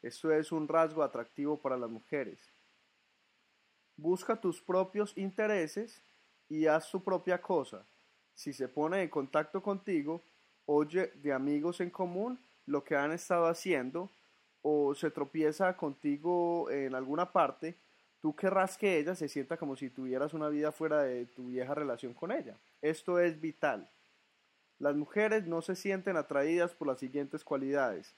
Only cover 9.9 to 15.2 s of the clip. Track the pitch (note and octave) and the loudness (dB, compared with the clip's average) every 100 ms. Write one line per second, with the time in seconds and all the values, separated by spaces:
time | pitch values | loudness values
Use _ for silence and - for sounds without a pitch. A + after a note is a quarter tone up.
9.9 | E3+ C#3+ E3 _ _ _ _ - D3 D3+ | -2 -2 -6 _ _ _ _ 2 2 4
10.9 | F3 F#3 C#3 C#3+ C3+ C#3 D3 D#3+ F3 F3+ | 0 -2 -4 -2 0 2 0 0 -2 -6
11.9 | - F3+ F3+ A3+ B3+ _ _ - C#3+ - | -2 -4 -2 -4 -6 _ _ -4 -4 0
12.9 | D3 C#3+ E3+ - F3 E3 E3+ F#3+ D3 B2+ | 0 2 -2 0 4 4 2 0 0 0
13.9 | E3 G3 _ _ _ _ _ D3+ D3+ C#3+ | -4 -8 _ _ _ _ _ 2 4 2
14.9 | C#3+ D#3 D3 | 2 -2 -2